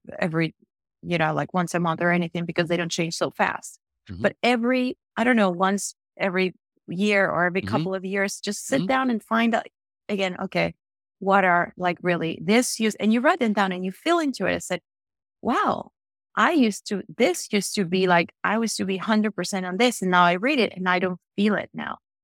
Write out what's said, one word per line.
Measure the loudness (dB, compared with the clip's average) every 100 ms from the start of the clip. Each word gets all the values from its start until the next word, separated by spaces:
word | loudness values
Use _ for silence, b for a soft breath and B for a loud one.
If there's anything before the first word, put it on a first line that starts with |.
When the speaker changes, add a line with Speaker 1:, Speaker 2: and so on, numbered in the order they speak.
| -10
Speaker 1:
ev-, | -6
every, | -2 0 -2 -6 _ _ _ _
you | -4 -2
know, | 0
like, | 0 -2
once | -2 -2
a | 0
month | -2 0
or | 0
anything | 0 -2 -4 -4
because | -2 -2
they | -2
don't | -2
change | -4 -4
so | -4 -6
fast. | -2 -2 -4 -10 -20 _ _ -16
Speaker 2:
Mm-hmm. | -4
Speaker 1:
But | -4 0
every, | 0 0 0 0 -2 -6 _ -2
I |
don't | 2 4
know, | 2
once | 2 0 0 -4 -12 _ -6
every | -2 0 0 -4 _ _ -10
year | -2 2 2 2
or | 2
every | 0 -2
Speaker 2:
Mm-hmm. | -2
Speaker 1:
couple | -2 -2
of | -4
years, | -4 -2 -2 -4
just | -8 -8 -2
sit | -2
Speaker 2:
Mm-hmm. | 0
Speaker 1:
down | 0 0
and | -2
find | -2 0 2
out | 0 -4 _ _ _ -6
again, | -2 -2 -4
okay, | -4 -2 -2 -4 _ _ _ _
what | 2 4
are, | 6 4 2 -2
like, | -4 -2
really | 0 0 -2 -4
this | 2 2 2 0
use, | -2 0
and | 2
you | 2
write | 2 2
them | 0
down | 2 0
and | -2
you | -6
feel | -4 0 0
into | 0 -2 -2
it. |
I | -2
said, | -4 -8 -8 _ _ _ _ _
"Wow, | -2 0 0 -2 -8 _ _ _ _ 0
I | 2
used | 4 2 0 -6
to, | -6 -6 0
this | 0 0 -2
used | -2 -2 -2
to |
be | 0 2 4
like, | 4 2 _
I | -2 -2
used | -2 -2
to | -4
be | -4
hundred | 0 2 2 -2
percent | -6 -4 -4
on | 2
this, | 2 2
and | 2
now | 6
I | 6
read | 4 0 2
it | 0 0
and | 0
I | 0
don't | 0 -4 _ -2
feel | 0
it | 0 -4
now." | -8 -10 -10 _ _